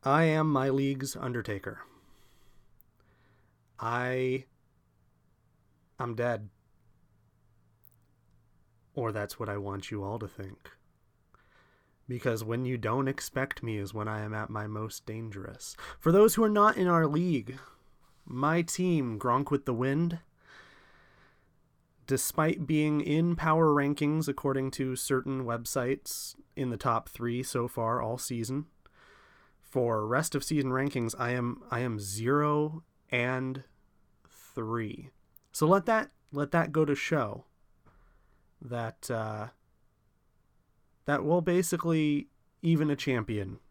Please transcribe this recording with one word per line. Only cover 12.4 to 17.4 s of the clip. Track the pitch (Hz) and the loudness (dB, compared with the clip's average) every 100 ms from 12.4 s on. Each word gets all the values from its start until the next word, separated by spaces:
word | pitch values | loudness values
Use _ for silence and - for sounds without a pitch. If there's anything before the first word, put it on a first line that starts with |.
when | 110 117 127 | -2 -4 -2
you | 123 | -2
don't | 107 123 135 | 0 0 0
expect | 135 - - 135 - | -4 -6 -4 -4 -4
me | 117 107 | -6 -4
is | 98 | -6
when | 107 107 | -6 -6
I | 107 | -6
am | 107 | -6
at | 107 107 | -6 -6
my | 107 104 | -6 -6
most | 107 110 - - | -8 -8 -10 -12
dangerous. | 110 113 101 104 - - - - - | -10 -10 -10 -12 -14 -16 -16 -16 -2
For | - | 4
those | 185 214 214 | 8 8 8
who | |
are | 220 | 4
not | 208 208 214 | 8 6 6
in | 180 | 4
our | 170 160 | 4 4
league, | 151 180 147 | 2 2 0